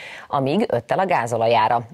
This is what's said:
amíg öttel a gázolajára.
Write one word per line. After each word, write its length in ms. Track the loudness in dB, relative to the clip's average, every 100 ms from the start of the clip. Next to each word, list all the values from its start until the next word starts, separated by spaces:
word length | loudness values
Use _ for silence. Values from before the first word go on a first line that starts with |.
| -16 -18 -6
amíg 380 | -2 0 0 0
öttel 320 | -2 -2 -2
a 60 | 0
gázolajára. 840 | 0 0 0 2 4 4 2 -2